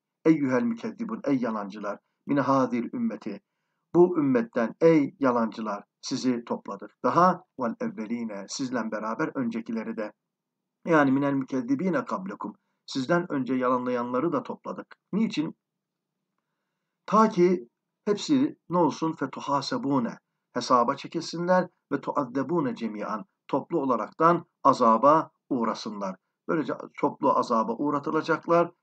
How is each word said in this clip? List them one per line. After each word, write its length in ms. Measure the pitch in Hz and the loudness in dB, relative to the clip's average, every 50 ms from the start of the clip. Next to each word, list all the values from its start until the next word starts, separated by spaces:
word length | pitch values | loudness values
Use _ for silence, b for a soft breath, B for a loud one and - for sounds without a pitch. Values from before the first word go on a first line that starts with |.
| _ _ _ _ - | _ _ _ _ 4
Eyyühel 380 | 160 160 143 143 127 127 123 120 | 4 4 4 2 0 0 0 0
mükezzibun, 580 | 117 113 - - 113 104 - 113 98 113 101 - | 0 -2 -4 -6 -8 -8 -8 -8 -8 -6 -6 -2
ey 120 | 139 143 | 0 0
yalancılar. 600 | 127 120 117 110 107 101 98 98 107 101 104 98 - _ _ _ _ - | 0 0 -2 -4 -4 -6 -8 -10 -10 -8 -8 -8 -10 _ _ _ _ -6
Min 100 | - 143 | -2 0
hâzil 540 | 143 127 131 135 135 127 117 120 120 117 - - | 0 2 2 2 2 2 2 0 -2 -4 -4 -4
ümmeti. 480 | 127 117 117 - 110 - 107 98 98 _ _ _ _ _ _ _ _ _ _ - | -4 -4 -4 -4 -4 -10 -10 -12 -12 _ _ _ _ _ _ _ _ _ _ 4
Bu 240 | 170 175 180 180 165 | 6 6 6 4 2
ümmetten 560 | 143 135 131 120 117 - - 123 113 113 - - | 2 2 2 2 2 0 -2 -2 -2 -2 0 4
ey 360 | 165 165 165 156 139 - - - | 6 6 6 6 4 2 -2 0
yalancılar 640 | 139 127 120 120 113 110 - 113 110 107 101 101 - _ _ _ | 2 2 2 2 0 -2 -4 -6 -8 -6 -6 -8 -10 _ _ _
sizi 440 | - - 139 120 113 131 123 120 120 | -10 -8 -6 -2 0 0 -2 -2 -2
topladık. 520 | - 113 - - - 101 98 - - _ _ - | -4 -6 -6 -6 -10 -12 -12 -12 -16 _ _ -2
Daha 400 | 120 131 165 180 185 170 170 - _ _ - | 0 4 4 6 4 4 2 -4 _ _ -6
vel 140 | 127 113 104 - | -4 -4 -4 -4
evveline, 640 | 117 113 98 104 110 101 120 120 117 110 104 98 98 101 | -6 -6 -6 -6 -8 -6 -6 -6 -6 -6 -8 -10 -12 -10
sizle 420 | - - 139 123 127 120 107 110 | -8 -8 -6 -4 -4 -4 -6 -4
beraber 400 | 110 104 107 110 113 - 156 - - | -6 -6 -6 -6 -4 -4 -4 -4 -4
öncekileri 640 | 139 123 117 113 113 113 - 113 113 107 113 113 | -4 -4 -4 -4 -6 -6 -6 -6 -6 -6 -6 -6
de. 160 | 113 107 104 - _ _ _ _ _ _ _ _ _ _ _ _ _ - | -8 -8 -10 -10 _ _ _ _ _ _ _ _ _ _ _ _ _ -2
Yani 260 | 185 165 151 143 135 131 | 2 4 4 4 4 2
minel 200 | 139 143 143 139 | 2 0 0 -2
mükezzibine 720 | 139 131 - 135 131 120 120 139 131 180 185 165 135 117 | -2 -4 -4 -4 -6 -2 -2 -2 -2 0 0 -2 -2 -4
kablekum. 500 | - - - 95 98 - - - 104 - _ _ _ _ _ _ | -4 -6 -8 -8 -8 -10 -10 -10 -12 -12 _ _ _ _ _ _
Sizden 460 | - - 139 127 131 175 175 170 - 151 | -10 -6 -4 -2 0 0 0 0 0 -4
önce 220 | 139 127 120 131 | -4 -2 -2 -2
yalanlayanları 760 | 127 127 123 127 123 123 123 123 120 120 123 123 127 147 175 147 | 0 0 0 0 0 0 -2 -4 -4 -4 -2 -2 -2 0 0 -2
da 100 | 127 - | -2 -4
topladık. 540 | - 104 - - - 95 - - _ - _ _ _ - | -4 -10 -12 -10 -12 -12 -12 -12 _ -18 _ _ _ -2
Niçin? 440 | 208 226 - - 294 302 - - _ _ _ _ _ _ _ _ _ _ _ _ _ _ _ _ _ _ _ _ _ _ _ _ _ _ _ _ _ _ | -2 0 0 0 -2 -4 -4 -6 _ _ _ _ _ _ _ _ _ _ _ _ _ _ _ _ _ _ _ _ _ _ _ _ _ _ _ _ _ _
Ta 220 | - 190 214 220 202 | 0 4 4 4 4
ki 400 | - 175 175 185 185 180 - - _ _ _ _ _ _ - | 4 4 4 4 4 2 -2 -8 _ _ _ _ _ _ -2
hepsi 520 | 208 208 202 - - 147 127 139 - - _ _ - | -2 -2 -2 0 2 2 4 2 2 -2 _ _ -4
ne 80 | 165 180 | 0 2
olsun? 340 | 170 139 120 - 160 160 160 | 2 2 2 0 -4 -4 -4
Fetuhasebune. 1040 | - 147 131 - 123 - - 139 139 131 - 139 120 117 139 143 131 117 101 87 - _ _ _ _ _ _ - | -4 -6 -8 -8 -8 -6 -4 -2 -2 -2 -2 -4 -4 -2 0 0 0 0 -2 -6 -10 _ _ _ _ _ _ -8
Hesaba 440 | 123 113 - 135 120 120 117 139 | -6 -2 2 4 4 4 2 0
çekilsinler 720 | - - 151 - 165 - - - 165 175 175 185 185 170 175 _ _ _ - 143 | -4 -4 -8 -8 -8 -8 -6 -6 -4 0 2 2 2 2 0 _ _ _ -6 -6
ve 80 | 135 | -6
tuaddebune 760 | - 180 - 143 139 120 120 139 127 131 170 170 143 127 113 | -4 -4 -2 -2 -2 -4 -2 -4 -4 -2 0 -2 0 -2 -4
cemiyan. 500 | - 117 107 104 104 98 87 104 104 95 _ _ _ _ - | -4 -6 -6 -6 -6 -8 -6 -6 -8 -8 _ _ _ _ -4
Toplu 320 | - 135 - - 170 160 | -4 -4 -4 -2 -4 -2
olaraktan 640 | 135 131 123 110 104 - - - 160 170 175 160 - _ _ _ - | 0 0 0 0 -2 -4 -2 2 4 4 4 4 0 _ _ _ 2
azaba 680 | 135 127 - 123 113 113 113 123 143 156 160 147 - _ _ _ - | 4 4 6 6 4 6 6 6 6 6 6 4 -2 _ _ _ -4
uğrasınlar. 680 | 147 123 113 110 104 - - 113 104 101 101 95 95 - _ _ _ _ _ - | -2 -2 0 -2 -2 -4 -6 -10 -8 -8 -6 -8 -8 -10 _ _ _ _ _ -4
Böylece 260 | 170 160 135 135 147 - - - _ - | -2 -2 -2 -4 -6 -8 -10 -16 _ -2
toplu 380 | - 143 - - 127 135 113 120 | -2 -2 -2 0 2 2 4 4
azaba 340 | 120 117 120 113 110 104 117 | 2 2 2 0 2 0 -2
uğratılacaklar 960 | - 147 143 143 143 139 - 156 156 143 165 156 - - 160 170 175 170 170 - _ | -2 -2 -2 -2 -2 -2 -2 -2 -2 0 0 -2 -2 0 2 4 4 4 2 -2 _